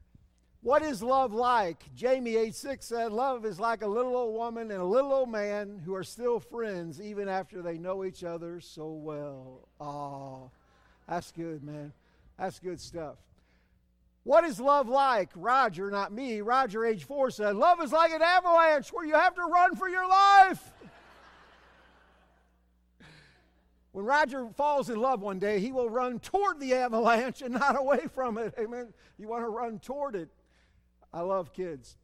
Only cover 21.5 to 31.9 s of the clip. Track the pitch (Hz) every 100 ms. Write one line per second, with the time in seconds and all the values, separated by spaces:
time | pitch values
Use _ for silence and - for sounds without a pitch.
21.5 | _ _ _ _ _ _ _ _ _ _
22.5 | _ _ _ _ _ - - _ _ _
23.5 | _ _ _ _ 190 214 294 285 269 233
24.5 | 226 294 285 214 214 262 240 202 190 202
25.5 | 208 240 262 233 247 254 233 - 392 403
26.5 | 311 262 254 247 226 226 226 254 - 254
27.5 | 247 277 226 269 247 285 262 247 220 214
28.5 | - 220 247 233 - _ - 214 233 233
29.5 | 226 233 214 - 285 277 196 160 _ _
30.5 | _ _ _ _ _ _ 170 180 190 151
31.5 | - 180 139 113